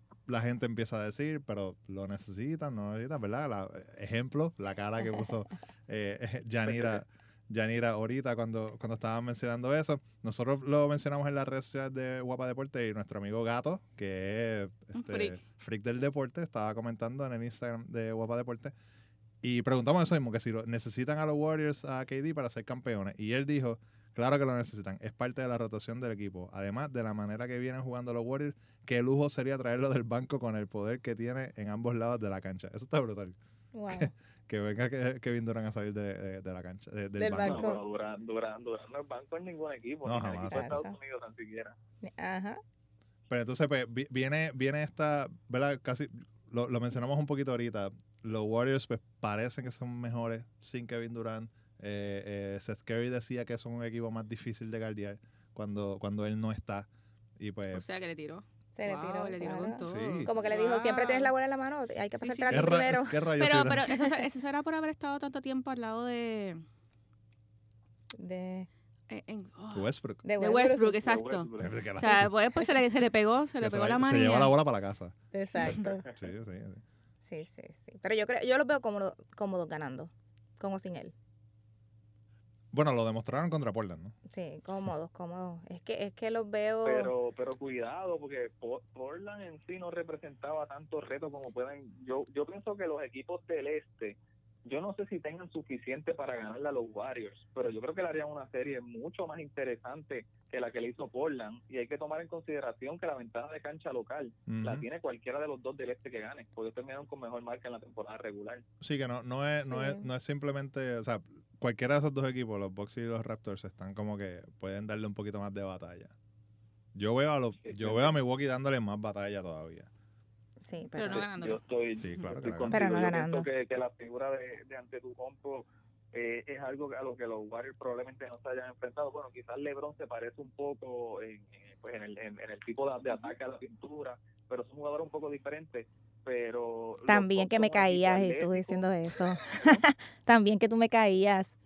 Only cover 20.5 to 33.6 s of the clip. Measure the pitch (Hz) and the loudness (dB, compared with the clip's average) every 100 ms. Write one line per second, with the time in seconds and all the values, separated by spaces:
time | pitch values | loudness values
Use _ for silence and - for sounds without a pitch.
20.5 | 110 113 117 113 117 131 151 156 147 156 | -2 0 -2 -2 -2 0 2 2 2 2
21.5 | 156 151 139 139 131 131 135 151 156 123 | 2 2 -2 -4 -4 -2 -2 -2 0 -2
22.5 | - 117 127 123 107 98 - 107 127 139 | -4 -6 -4 -2 0 -2 -2 0 2 2
23.5 | 147 123 113 - - - - 123 143 135 | 2 2 -2 -8 -20 -10 0 4 6 4
24.5 | 123 113 107 95 95 107 117 127 123 127 | 2 -2 -6 -8 -6 -8 -4 -2 -2 -2
25.5 | 117 110 104 - 117 123 104 101 92 90 | 0 -2 -4 -6 -6 -4 -4 -6 -8 -10
26.5 | 95 98 113 147 127 110 107 104 107 123 | -6 -4 0 0 2 0 0 -2 -2 -2
27.5 | 123 127 131 131 123 123 120 117 135 147 | -2 -2 -2 -4 -4 -2 0 0 0 -2
28.5 | - - - - 123 123 139 147 - 131 | -4 -12 -18 0 4 6 6 4 2 0
29.5 | 135 123 123 135 131 117 120 127 139 120 | 0 0 2 4 4 2 0 0 -2 0
30.5 | 107 104 107 104 127 123 110 117 127 131 | 0 -2 -2 -2 -2 -2 -2 -2 -4 -6
31.5 | - 104 104 120 120 117 120 104 95 95 | -6 -4 -2 0 2 2 0 -2 -4 -4
32.5 | 95 - 104 131 156 120 101 92 90 _ | -8 -10 -12 0 2 2 -2 -8 -12 _
33.5 | - | -20